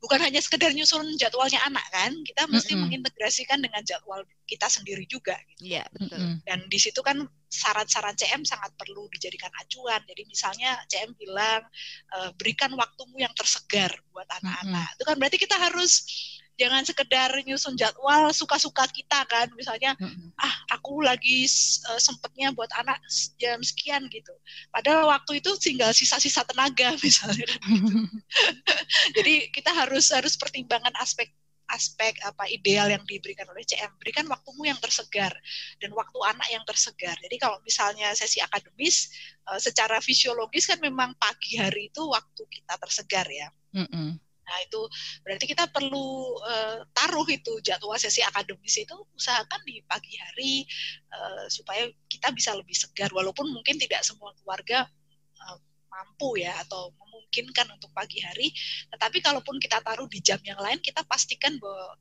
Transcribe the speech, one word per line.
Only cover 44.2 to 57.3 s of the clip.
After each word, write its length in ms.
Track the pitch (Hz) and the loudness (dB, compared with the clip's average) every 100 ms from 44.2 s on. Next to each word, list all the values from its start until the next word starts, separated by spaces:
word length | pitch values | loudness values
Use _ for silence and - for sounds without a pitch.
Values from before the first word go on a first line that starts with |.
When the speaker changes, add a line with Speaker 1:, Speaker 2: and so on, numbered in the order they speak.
| _ _ - | _ _ -10
Speaker 1:
Nah, 160 | 180 | -8
itu 160 | 180 220 220 - - - - | -6 -6 -8 -10 -12 -12 -8
berarti 240 | - 269 | -6 -4
kita 240 | 294 339 | 0 0
perlu, 640 | - 277 277 269 262 254 240 214 | 0 -2 -4 -4 -6 -6 -6 -4
eh, 400 | 226 220 226 - | -4 -4 -6 -2
taruh 320 | - 302 339 311 | 2 2 2 0
itu 320 | 277 - 220 202 | -2 -4 -6 -2
jadwal 320 | 180 202 226 | -4 -4 -2
sesi 240 | 220 220 | 0 2
akademis 560 | 208 202 196 190 - - | 2 0 -6 -10 -2 -2
itu 160 | 214 359 427 - | -2 -14 -20 -8
usahakan 400 | - 247 220 403 - | -2 -2 -2 -8 -10
di 160 | 226 _ | -16 _
pagi 320 | 202 - - | -8 -6 -16
hari, 400 | - - 269 269 269 - - - _ - | -14 -6 -2 -2 -2 -8 -8 -10 _ -12
eh, 280 | 196 190 98 | -10 -10 -8
supaya 400 | - - 196 240 - _ | -8 -6 -6 -6 -10 _
kita 240 | - - | -2 -2
bisa 240 | 247 - | 0 -2
lebih 240 | 202 196 185 | -2 -4 -4
segar. 320 | - - 202 | -4 -4 -2
Walaupun 400 | 185 190 190 294 | 0 -2 -2 -6
mungkin 320 | 240 247 294 | -4 -2 -2
tidak 240 | 262 208 - | 0 0 -2
semua 320 | 214 202 _ | -6 -20 _
keluarga, 480 | - 190 - 247 247 _ _ _ _ _ | -8 -8 0 0 0 _ _ _ _ _
eh, 160 | - 180 _ _ _ | -20 -20 _ _ _
mampu 480 | 190 190 _ 277 214 | -18 -18 _ -2 -2
ya 240 | 175 190 | -4 -6
atau 320 | 170 190 180 | -10 -10 -12
memungkinkan 800 | _ _ 226 _ | _ _ -20 _